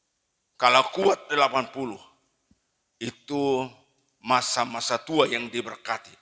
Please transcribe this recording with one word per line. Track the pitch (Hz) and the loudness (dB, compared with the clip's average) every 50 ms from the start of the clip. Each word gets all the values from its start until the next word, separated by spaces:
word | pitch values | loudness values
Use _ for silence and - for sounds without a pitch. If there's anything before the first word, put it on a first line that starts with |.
| _ _ _ _ _ _ _ _ _ _ _ - | _ _ _ _ _ _ _ _ _ _ _ 2
Kalau | 127 123 123 131 131 - - | 4 6 6 6 4 2 0
kuat | 170 196 196 - - - - 147 | 0 2 2 0 0 -2 -4 0
delapan | 143 139 131 123 135 123 - | 2 2 2 2 0 -4 -4
puluh. | - 131 135 120 101 98 - - _ _ _ _ _ _ _ _ _ _ _ _ _ _ _ _ _ - | -8 -10 -8 -8 -10 -12 -16 -20 _ _ _ _ _ _ _ _ _ _ _ _ _ _ _ _ _ -12
Itu | 117 117 - _ _ - 147 143 143 139 135 127 127 131 123 _ _ _ _ _ _ _ _ _ | -12 -12 -12 _ _ -6 -4 -2 0 0 0 0 -2 -6 -10 _ _ _ _ _ _ _ _ _
masa-masa | - 110 127 123 123 - - 127 120 - 117 117 - - 123 117 | -2 2 2 2 2 2 -2 -2 -2 -2 -2 -6 -4 -2 -2 -4
tua | - - 160 156 135 - | -4 -2 2 2 2 2
yang | 117 117 117 | 2 -4 -6
diberkati. | 117 113 120 110 113 110 - - - 113 110 - - - - | -6 -6 -8 -8 -8 -10 -12 -8 -8 -8 -8 -8 -14 -20 -20